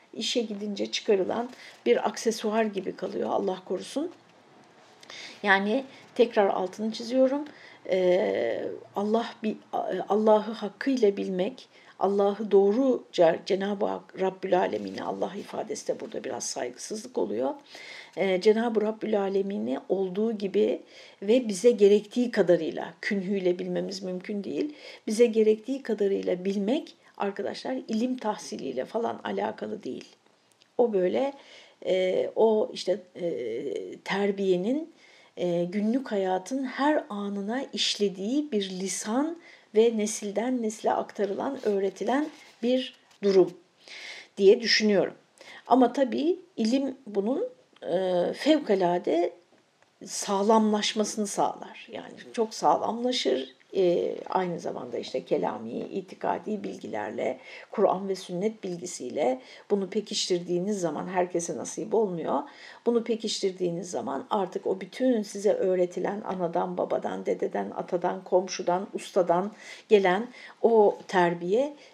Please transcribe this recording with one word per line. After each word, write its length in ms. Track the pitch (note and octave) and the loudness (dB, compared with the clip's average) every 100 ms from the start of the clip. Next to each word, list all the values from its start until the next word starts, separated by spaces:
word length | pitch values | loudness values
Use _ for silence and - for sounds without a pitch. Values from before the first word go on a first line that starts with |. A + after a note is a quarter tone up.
| _ | _
işe 280 | - A3 B3+ | -8 -4 -2
gidince 500 | G#3+ G3+ G#3 G3 G#3+ | -2 -6 -6 -6 -6
çıkarılan 580 | - - G3 F3+ A3+ B3 - - - A#3+ | -2 2 2 2 -2 -6 -12 -20 -4 2
bir 220 | A#3 - | 2 2
aksesuar 560 | - A3+ A3 G#3+ G#3+ | -2 -2 -2 0 0
gibi 320 | A3 G3 - - | 0 -2 -6 -6
kalıyor, 340 | - - A3 | -6 -4 -2
Allah 340 | - G3 F#3 - | 0 -2 -4 -6
korusun. 460 | F#3 G3 C4+ F4 - _ _ _ - - - - - - - - - | -8 -6 -6 -6 -10 _ _ _ -20 -20 -20 -20 -20 -20 -18 -18 -2
Yani 400 | G3+ G3 G3+ B3+ C4 - - - | 4 4 4 0 -2 -14 -4 2
tekrar 320 | A#3 A3+ G3 | 4 4 4
altını 440 | - F#3 G3 A3 | 2 -4 -4 -6
çiziyorum. 540 | G#3+ A#3 C4 C4 C#4+ D4 - - - - | -6 0 4 4 2 -6 -14 -20 -14 -2
Ee, 800 | F#3 F3+ F3+ G3 A2+ - F2+ - - - - | 2 4 4 2 0 -2 -2 -6 -10 -8 -4
Allah 300 | G#3 A3 A3+ - | 0 0 0 -4
bi-, 140 | G#3+ - - - - F#3 - | -6 -6 -6 -6 -4 -4 0
Allah'ı 420 | G#3 G#3+ G#3+ G3+ | 4 6 6 4
hakkıyla 640 | A3 G#3 - C#4+ B3+ G#3 G3+ | -6 -8 -4 -2 4 4 4
bilmek, 500 | G3 F#3 G3+ - - - - - | -2 -2 -2 -6 -16 -20 -20 -2
Allah'ı 520 | G3 G3+ G3+ G3+ G#3 | 0 4 2 0 4
doğruca 880 | G3+ G3 A3 C4+ A#3+ - - E3 - - | 6 6 6 2 2 0 4 4 4 0
Cenab-ı 400 | F#3+ G3 G3+ G3 | -2 -2 -2 -2
Hak 360 | F#3+ - F#3 | -4 -10 -4
Rabbül 380 | F#3+ F#3 F#3+ F3+ | -4 -4 0 2
Alemin'e, 440 | F#3+ G#3 G3 G3 | 2 -2 -6 -8
Allah 280 | F3 F#3+ G3+ G3 | -6 -4 -6 -6
ifadesi 480 | - - - C#3+ - | -10 -8 -8 -6 -6
de 120 | - | -6
burada 240 | B2 A#2+ | -8 -8
biraz 200 | B2+ A#2+ | -8 -8
saygısızlık 760 | - C#3 B2 - - G#3+ B3+ - | -8 -6 -8 -8 -12 -12 -8 -4
oluyor. 360 | - G#3 C4 D4+ - - - - - - | -2 -2 -2 -4 -12 -20 -18 -18 -12 -4
Ee, 240 | G3 F#3 | 0 4
Cenab-ı 400 | G#3 G#3+ A#3 G#3+ | 4 4 2 0
Rabbül 380 | G#3+ A3 A3 G#3+ | 0 -2 -2 0
Alemin'i 600 | G3 G3 G3 G#3 A3+ C4 - | 2 0 -2 -4 -4 -4 -2
olduğu 480 | F#3 F#3+ F#3 A3+ G#3+ | -2 0 0 -2 -2
gibi 440 | G3 G3 G#3+ - - - - - | 0 2 2 0 -8 -20 -20 -6
ve 260 | G3 B3+ A3+ | 2 2 2
bize 240 | F#3 A#3+ | 4 4
gerektiği 600 | A3 G3+ G#3 G#3 B3 A#3+ | 8 8 6 4 -2 0
kadarıyla, 600 | A#3 F3+ E3+ D#3 E2 - - | 2 6 4 2 -4 -8 -8
künhüyle 580 | - G3 F3+ G3 F3+ F3+ | -4 -2 0 0 2 0
bilmemiz 440 | F#3 F3+ F3+ G3 | -2 -4 -4 -6
mümkün 400 | F#3+ F3+ F3+ G3+ | -6 -8 -6 -6
değil. 320 | G3+ C#4+ D4 - - - - | -4 -4 -4 -8 -18 -12 -4
Bize 180 | G#3+ A#3+ | 4 6
gerektiği 580 | A3 G#3+ G#3+ - C4+ | 6 4 4 -2 -6
kadarıyla 640 | - G#3 G3 G3 F#3 F3+ F#3+ | -4 0 0 0 0 -2 0
bilmek 500 | G3+ G3 D4+ E4 - _ - | 0 0 0 -4 -16 _ -6
arkadaşlar 580 | G3+ G3 G#3+ G#3 - C4 - | -6 -4 -6 -6 -6 -6 -4
ilim 300 | A3 B3+ B3+ | -2 -2 -2
tahsiliyle 680 | G#3+ G3+ - G#3+ - - - | -4 -6 -8 -10 -6 -6 -4
falan 340 | A3 A3+ G#3 | -4 -4 -4
alakalı 600 | A3 G3 G#3+ G#3+ G#3+ G#3 | -6 -4 -4 -6 -8 -8
değil. 220 | E3 - - _ _ _ _ _ _ - | -8 -10 -12 _ _ _ _ _ _ 0
O 160 | A#3+ | 2
böyle, 400 | G3 F3+ A3 C#4 C#4+ - - - _ - | 4 2 2 0 -4 -16 -20 -20 _ 0
e, 440 | F#3 F#3 - - - | 2 2 0 0 2
o 340 | A3 G#3+ - | 4 4 0
işte, 260 | F#3+ - G#3 - - | -4 -2 -4 -6 -8
e, 840 | F3 B2+ A#2+ A#2 C#3 F#2 F#2 E3+ | -4 -4 -4 -6 -4 -6 -8 -12
terbiyenin, 880 | - G3 G3+ G3 F#3+ F3 G3 D4 E4 - - - _ - | -6 0 0 0 2 2 2 -2 -4 -12 -20 -20 _ -6
e, 260 | F3+ F3 | -2 0
günlük 480 | F3 G3+ G#3 C4 C4 | 0 0 0 -2 -2
hayatın 520 | G#3 F#3+ F#3 F#3 C4 | -2 0 0 -2 -6
her 400 | B3+ - C#4+ D4+ - | -4 0 2 2 0
anına 540 | G3+ G3+ G3+ G3 B3 C#4 | -6 -6 -4 -4 -4 -4
işlediği 800 | G#3+ - - G3+ F#3 G3 C#4+ D4 | -4 -2 0 0 0 -2 -2 0
bir 180 | G#3 F#3+ | -2 -2
lisan 680 | F#3 F#3+ - G#3+ A#3+ D#4 E4+ - - _ G#3+ | -4 -6 -6 -4 -2 -2 -4 -14 -20 _ 4
ve 220 | A#3 A3 | 4 4
nesilden 640 | G#3+ - G#3 G#3 A#3+ B3+ | -2 -4 -4 -4 -2 -2
nesile 300 | A3 A3 - | -4 -2 0
aktarılan, 680 | - G#3+ - G3+ G3 B3 C4+ A3 | 0 -2 -4 -4 -2 -4 -4 -2
öğretilen 640 | G3 G3 F#3 G3+ C4 D#4 - - - | 0 0 -2 -2 0 -2 -8 -20 -4
bir 320 | A#3+ B3+ B3+ - _ _ | 0 0 -2 -12 _ _
durum 300 | G3+ F#3+ F3 - _ _ - - - - - - | 4 6 4 0 _ _ -20 -16 -16 -16 -12 6
diye 240 | G3 A#3 | 8 8
düşünüyorum. 520 | A3+ - G#3+ G3 D3 - _ _ - - - | 4 2 4 4 2 -2 _ _ -20 -14 4
Ama 260 | B3+ A#3+ | 6 6
tabii 460 | C#4+ C4 A3+ D4+ F#4 - - | 4 0 2 0 -2 -6 -2
ilim 400 | A3 C4+ C#4 - - | 0 2 0 -6 -6
bunun, 420 | G3+ G#3 D4 B4+ - _ _ | -4 -2 -2 -4 -8 _ _
e, 500 | - F3 F#3 F3 F3+ | -4 -2 0 0 0
fevkalade 1000 | F#3 C4+ D#4 - F#3+ F3 F3+ - D#4+ F4 - _ _ _ _ _ _ G3+ | 0 2 2 4 2 4 2 2 0 0 -4 _ _ _ _ _ _ -12
sağlamlaşmasını 1200 | - - G3 G#3 A3+ G#3+ G#3 G#3 A3 G#3 - G3+ | -8 -2 2 4 6 4 2 0 -2 -2 -4 -4
sağlar. 600 | - C3+ - - - - | 0 -2 -2 -12 -16 -14
Yani 220 | - - - - | -14 -14 -18 -8
çok 200 | - A3 | -4 -4
sağlamlaşır. 1040 | - E3 - G3+ A3+ B3 B3+ - C4 C4 - _ - | 2 2 4 0 -2 -2 0 0 0 -2 -14 _ 2
E, 400 | F3+ F3 F#2 - - | 2 2 0 -4 -4
aynı 300 | - F3+ E3 | -2 -2 -4
zamanda 380 | - - B2 A#2 | -8 -8 -8 -8
işte 280 | - C3 - | -6 -8 -2
kelami, 460 | D#3 F3 - A2+ | -2 0 -4 -8
itikadi 920 | - - G3 F#3 - - F2+ - G#3+ | -10 -8 -8 -10 -6 -4 -4 -4 -6
bilgilerle, 720 | G3 - G#3+ G#2+ G#2 A2 - B3+ - - - | -8 -10 -10 -8 -6 -4 -4 -6 -12 -20 -10
Kur'an 380 | - G3 F#3 G3 | 0 2 2 -2
ve 60 | F#3 | -6
sünnet 480 | - F3 G#3+ A3 | -6 -4 -4 -4
bilgisiyle 800 | F#3+ F3 F3 - B2 - A#3+ B3+ - - - | -8 -8 -10 -10 -8 -2 -2 -2 -8 -20 -2
bunu 180 | G3+ F#3+ | -2 0
pekiştirdiğiniz 920 | A3 G#3+ G#3 - F3 F3 F3 F#3+ G3+ | -4 -4 -4 -2 -2 0 -2 -2 -2
zaman 280 | E3 D#3 F3+ | -2 -4 -2
herkese 500 | F#3 F3+ E3+ E3+ C#3 | -2 0 -2 -4 -6
nasip 360 | - - - | -8 -8 -2
olmuyor. 460 | G#3+ G#3 F3 E3 B3 D4+ - - - A#3 | 0 0 -2 -2 -4 -4 -12 -20 -6 0
Bunu 180 | A#3 | 0
pekiştirdiğiniz 880 | A3+ A3 G#3+ - G3 F#3 F3+ E3+ F3 | 0 -2 -4 -2 -4 -2 -4 -4 -6
zaman 360 | C3 A2 C3+ - | -6 -6 -6 -2
artık 380 | G#3 F3+ G3+ - | -2 -2 -4 -4
o 140 | F#3+ | -4
bütün 400 | G3 - C4 A#3 | -6 -2 0 2
size 320 | G#3 G3+ G3 | -2 -2 0
öğretilen 680 | F3 F#3+ F#3 F3 F#3 F3+ G3+ | 2 2 2 0 -2 -4 -4
anadan, 560 | - F#3 E3+ F3 F#3 F3+ | -6 -4 -2 -2 -2 -2
babadan, 480 | F#3+ - G3 - F#3+ | -2 -2 -4 -6 -4
dededen, 460 | F#3 G3 G3+ G3+ - | -2 -2 -4 -6 -8
atadan, 480 | F3+ F3 F3+ F#3+ | -4 -2 -2 -4
komşudan, 640 | F#3 F#3 F#3+ - F3+ F3+ G#3 | 0 0 0 -4 -2 -2 -2
ustadan 580 | - - G3+ E3+ F3 G3+ - - - - | -10 -2 0 2 2 0 -8 -16 -18 4
gelen 380 | G#3 F#3+ F#3 B3 - - - | 6 6 2 -2 -12 -20 0
o 360 | A3+ A3+ G3+ - - | 4 6 6 4 0
terbiye 680 | F#3 F3 E3+ F3 G#3+ C#4+ D4 - | 2 2 2 0 0 0 -4 -20